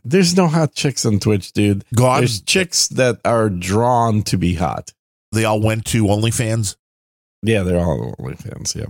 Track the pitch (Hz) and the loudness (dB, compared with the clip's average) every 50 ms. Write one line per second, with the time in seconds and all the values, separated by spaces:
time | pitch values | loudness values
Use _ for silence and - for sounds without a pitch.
0 | - 117 135 190 190 170 175 185 185 170 151 170 160 143 - - - 147 131 - | -6 0 2 4 4 4 4 4 4 4 4 2 0 0 -2 -2 -4 -2 -2 -2
1 | - 127 107 98 - - 107 101 92 - - - 104 104 101 98 - - - 113 | 0 0 0 2 2 2 0 0 -2 -4 -2 0 2 2 2 0 -2 -4 0 2
2 | 123 127 127 135 123 120 120 98 - - - 190 185 175 - - - - - - | 2 4 4 2 2 0 -2 -4 -4 -2 0 0 0 0 -2 -4 -4 -2 0 0
3 | 127 123 117 - - 98 117 117 110 110 98 87 87 92 95 107 117 123 123 120 | 0 0 0 0 0 0 2 2 2 2 0 -2 -2 0 0 2 2 2 2 2
4 | 117 117 110 107 104 - - 95 90 87 87 80 95 73 57 - - - - _ | 2 2 2 0 0 0 -2 0 0 0 0 0 -2 -2 -2 -6 -10 -14 -20 _
5 | _ _ _ _ _ _ - 110 110 110 107 107 107 110 110 110 110 - - 117 | _ _ _ _ _ _ -4 -2 0 0 0 0 0 0 0 -2 -4 -2 0 0
6 | 110 98 101 104 107 113 110 - 127 110 110 113 110 98 - - _ _ _ _ | 2 2 2 2 0 0 -2 -2 -2 -2 -2 -2 -4 -4 -8 -10 _ _ _ _
7 | _ _ _ _ _ _ _ _ - 101 113 104 95 90 90 87 87 87 73 60 | _ _ _ _ _ _ _ _ -2 0 0 0 2 0 0 0 0 0 -2 -2
8 | 57 60 50 - - 64 - - - - - - - - - - - - | -4 -8 -10 -10 -12 -12 -12 -12 -14 -14 -14 -10 -10 -10 -8 -8 -10 -10